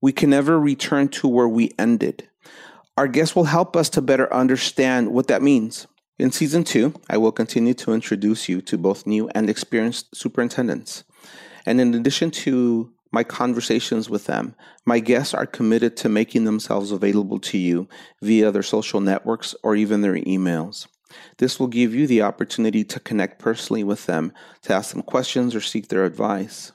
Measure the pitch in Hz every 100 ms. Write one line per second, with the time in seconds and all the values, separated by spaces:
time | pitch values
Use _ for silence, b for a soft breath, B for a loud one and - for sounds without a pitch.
0 | 135 135 151 139 139 165 147 139 - 143
1 | 139 - 139 123 120 113 117 - 107 117
2 | - - - _ B B B B B -
3 | 139 127 160 - 165 165 180 170 156 -
4 | 135 135 135 - 127 131 - - 131 127
5 | 113 117 127 101 135 139 110 - - _
6 | _ _ 131 - 156 160 170 - 123 156
7 | _ 107 110 - 117 - 117 123 - 110
8 | - 104 104 110 - 90 - 95 90 98
9 | - 107 110 - 107 107 - 117 110 117
10 | - - 127 - 123 - 123 78 - -
11 | - B B B B B - 120 123 117
12 | 120 139 165 - - 127 123 117 113 _
13 | _ 117 113 - 123 120 - 117 - 113
14 | - 104 - - - - b b - 120
15 | 113 123 135 - - - 113 113 117 -
16 | 113 107 113 117 110 107 - 107 101 101
17 | 101 101 98 101 - 101 90 87 98 B
18 | B B 104 110 107 101 98 107 110 104
19 | 98 95 - 113 - - - 104 104 104
20 | 104 90 - 95 92 85 82 - - _
21 | _ B B _ 131 - 127 117 120 117
22 | 147 117 104 - 110 - 113 107 104 -
23 | - 107 95 - - 113 - 113 101 101
24 | - 85 80 - B B - 98 101 -
25 | - 127 127 131 123 113 - 113 101 95
26 | 95 82 107 101 107 - -